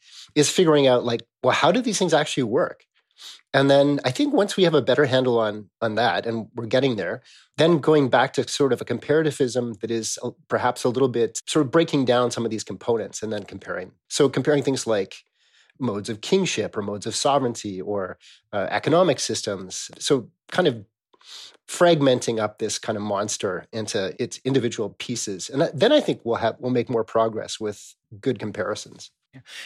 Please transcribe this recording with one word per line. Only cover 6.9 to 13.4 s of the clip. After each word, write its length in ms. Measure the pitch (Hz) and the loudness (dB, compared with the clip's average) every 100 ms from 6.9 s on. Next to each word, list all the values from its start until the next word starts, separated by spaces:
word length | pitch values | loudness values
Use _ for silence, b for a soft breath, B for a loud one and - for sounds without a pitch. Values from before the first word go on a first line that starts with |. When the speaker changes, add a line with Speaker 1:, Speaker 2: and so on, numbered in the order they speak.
| 107 | 0
Speaker 1:
there, 260 | 87 117 b b b - | -4 -8 b b b 2
then 220 | 160 165 | 4 4
going 320 | 143 156 131 | 4 4 4
back 240 | 123 131 | 2 2
to 120 | - 120 | 0 -4
sort 280 | - 139 | 0 0
of 80 | 120 | 0
a 20 | |
comparativism 960 | 110 117 - 151 156 - 127 120 120 110 | -4 -6 0 0 2 0 -2 -2 -4 -6
that 100 | 110 | -6
is, 280 | 113 110 - | -4 -4 -6
uh, 80 | 120 - - | -8 -10 -4
perhaps 360 | 110 120 120 | -2 -2 -2
a 60 | 127 | -2
little 180 | 120 131 | 2 0
bit 320 | 117 110 - - | 2 -2 -4 -4
sort 180 | 160 | 0
of 60 | 135 | 2
breaking 340 | 165 170 147 | 2 2 2
down 260 | 127 123 120 | 2 2 2
some 140 | 120 | -2
of 60 | 117 | -4
these 140 | 107 | -6
components 580 | - 95 - 113 98 - | -8 -8 -2 -2 -4 -8
and 100 | 107 | -8
then 120 | 104 | -8